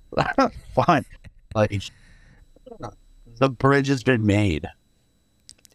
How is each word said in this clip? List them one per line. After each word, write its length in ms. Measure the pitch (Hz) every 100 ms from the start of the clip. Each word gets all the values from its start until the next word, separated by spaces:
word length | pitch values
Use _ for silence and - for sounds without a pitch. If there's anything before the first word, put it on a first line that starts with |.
| -
<laughs> 420 | - 143 - 262 - - -
fine." 300 | 127 147 - - - - _ 110
Like, 260 | 107 101 - - - - - - - _ - 226 113 - - - - 117
the 100 | 135
bridge 380 | 120 135 139 139
has 160 | 139
been 220 | 139 123 107
made. 420 | 101 101 73 92 - _ _ _ _ _ _ - _ _